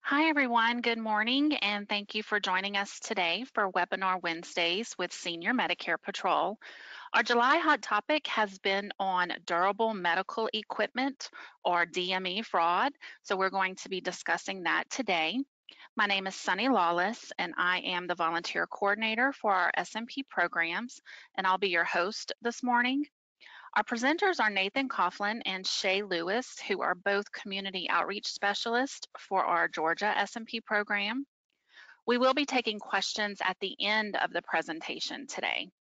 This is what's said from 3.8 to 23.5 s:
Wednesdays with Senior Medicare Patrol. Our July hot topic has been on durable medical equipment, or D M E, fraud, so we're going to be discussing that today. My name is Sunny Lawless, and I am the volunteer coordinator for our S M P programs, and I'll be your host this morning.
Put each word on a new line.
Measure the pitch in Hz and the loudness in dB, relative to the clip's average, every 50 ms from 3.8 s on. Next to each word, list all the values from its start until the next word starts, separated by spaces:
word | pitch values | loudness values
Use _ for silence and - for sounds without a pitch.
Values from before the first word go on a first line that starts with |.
| 175 - - 185 190 185 185 185 | 0 0 0 -2 0 0 0 0
Wednesdays | 180 170 165 165 170 - - - 170 170 175 196 233 - - - | 0 -2 -4 -4 -6 -6 -2 0 0 2 2 0 -2 -6 -4 -4
with | 180 175 | -4 -4
Senior | - - - 185 170 170 170 202 | -4 -8 -8 -8 -8 -4 -2 0
Medicare | 247 247 185 160 175 - - - 165 - | 2 2 2 0 -2 -4 -2 -2 -2 -2
Patrol. | _ - 196 - - 190 165 151 156 180 208 - - - - - - - - - - - | _ -6 -8 -2 2 2 4 4 2 0 -2 -6 -12 -20 -18 -18 -18 -16 -16 -16 -14 -2
Our | - 220 | 0 0
July | 233 - 247 233 240 262 294 339 | 2 4 4 4 6 6 4 4
hot | 330 311 302 - | 6 4 4 2
topic | - - 214 208 - - 302 302 _ | 2 0 0 0 2 2 0 0 _
has | - - 226 214 202 196 190 | 0 0 2 0 0 -2 -4
been | - 202 190 196 202 202 - _ | -2 0 0 0 0 -4 -4 _
on | 196 190 185 180 180 175 - - 170 | -2 0 2 2 2 0 -2 -8 -4
durable | - 175 170 180 196 202 202 226 226 220 | 0 2 4 4 4 4 4 2 2 2
medical | 196 175 175 170 180 190 - - - 226 - | 0 0 2 2 2 0 -2 -2 -2 -2 -2
equipment, | - 214 202 _ - - 214 - _ 240 262 277 262 _ - - - - - - - _ _ | -2 -4 -6 _ -2 -2 -2 -2 _ -2 -2 -2 -2 _ -14 -14 -14 -16 -18 -18 -20 _ _
or | 180 175 175 170 | 2 2 2 2
D | 170 147 185 180 180 | 2 0 -4 -2 0
M | 190 185 185 | -2 -2 -2
E, | 185 180 208 | -2 -4 -4
fraud, | 226 - - 180 165 170 175 185 233 277 285 _ - - - - | -6 0 2 2 4 4 4 4 2 0 -2 _ -18 -18 -18 -18
so | _ - 208 | _ -2 0
we're | 190 190 190 | 2 2 0
going | 185 196 190 185 185 | 2 0 0 0 -2
to | 180 - 185 | -8 -8 -6
be | 190 185 | -6 -4
discussing | - 185 175 - - - 165 175 - - 196 190 175 | -4 -4 -6 -6 -2 -2 -2 -2 -2 -6 -8 -4 -2
that | 165 160 165 160 _ | 0 0 0 -2 _
today. | - - 254 202 185 165 160 156 185 254 277 _ _ _ _ - - - - - _ | -4 -4 0 0 2 2 2 0 0 -2 -4 _ _ _ _ -20 -20 -20 -20 -12 _
My | - 214 | 0 2
name | 202 196 196 190 | 2 2 0 -2
is | 190 190 | -4 -6
Sunny | - - - 185 190 220 269 | -4 -2 0 0 2 2 4
Lawless, | 262 202 175 170 175 175 180 202 233 - - - - - | 4 6 4 4 4 4 2 0 0 -4 -12 -14 -6 -6
and | 180 175 - | -6 -6 -2
I | - 180 180 180 180 | 0 2 2 2 0
am | - 180 180 175 180 175 | 0 -2 -4 -4 -2 -4
the | 175 | -2
volunteer | 175 170 165 170 170 175 - - 175 170 | 0 0 0 0 0 -2 -2 -2 -2 -2
coordinator | - - - 202 202 202 208 220 220 220 226 254 269 | -2 -2 -2 0 0 2 2 0 -2 0 2 2 0
for | 277 - - 214 | 0 0 0 2
our | 196 185 175 - - | 4 4 4 2 0
S | - 180 - - | -2 -4 -4 -6
M | 214 233 | -10 -10
P | 240 - 277 269 | -8 -8 -8 -10
programs, | _ - - 175 170 175 170 165 165 170 190 226 254 - - _ - - - - - _ | _ 0 0 0 2 2 0 0 0 -2 -4 -6 -6 -12 -16 _ -20 -20 -20 -20 -10 _
and | - 190 | 0 2
I'll | 190 185 185 | 2 2 4
be | 196 196 | 2 2
your | 175 170 170 | 4 2 2
host | - - 180 175 190 226 - - - - _ | 2 2 0 0 0 -2 -6 -8 -10 -12 _
this | - 233 240 - - | -4 -6 -4 -2 0
morning. | 247 240 240 240 247 262 285 294 - _ _ _ _ _ _ - - | 2 4 4 4 4 2 0 -2 -2 _ _ _ _ _ _ -20 -20